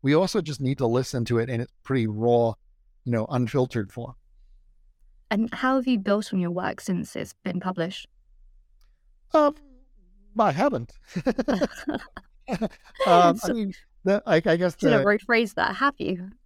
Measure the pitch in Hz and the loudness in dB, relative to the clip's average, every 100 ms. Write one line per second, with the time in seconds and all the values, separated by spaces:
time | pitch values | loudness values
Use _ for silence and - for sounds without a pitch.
0 | 135 151 190 214 151 139 131 139 120 123 | 4 2 2 -2 -4 -4 -4 0 0 0
1 | 131 123 113 117 117 117 117 _ - 131 | 0 -4 0 0 0 -4 -6 _ -4 -2
2 | 110 104 117 120 117 110 _ _ _ _ | 0 0 2 4 2 -2 _ _ _ _
3 | 123 117 110 127 120 143 127 120 104 - | -4 -4 -2 -2 0 0 0 -4 -6 -12
4 | 117 - _ _ - - _ _ _ _ | -14 -16 _ _ -20 -20 _ _ _ _
5 | _ _ _ 208 226 - 254 262 254 233 | _ _ _ -2 -2 -2 0 0 2 0
6 | 196 202 214 190 175 175 190 - - 180 | 2 0 0 -2 -2 -2 -4 -6 -4 -4
7 | - - - - 190 175 185 185 170 - | -4 -10 -12 -10 -8 -6 -6 -4 -6 -6
8 | - _ _ - - - _ _ - _ | -18 _ _ -20 -20 -20 _ _ -20 _
9 | _ _ _ 311 294 294 277 254 _ _ | _ _ _ 2 2 0 -20 -20 _ _
10 | _ _ - 220 214 143 277 208 120 - | _ _ -8 0 2 2 0 0 -8 -16
11 | - 180 262 - - 202 269 - - - | -10 -4 -2 -2 -2 0 -2 -4 -8 -8
12 | - - _ _ - 214 220 - - - | -8 -20 _ _ -8 -6 -6 -8 -20 -2
13 | 539 175 175 185 - 233 202 - _ _ | 6 8 6 4 -2 -4 -4 -8 _ _
14 | 190 202 - 170 170 170 180 - - 226 | -2 0 2 2 2 2 0 2 2 4
15 | 202 208 - 226 220 - 165 190 277 285 | 4 0 2 0 0 -2 -2 0 -2 -2
16 | - 180 190 233 | -6 -6 -8 -18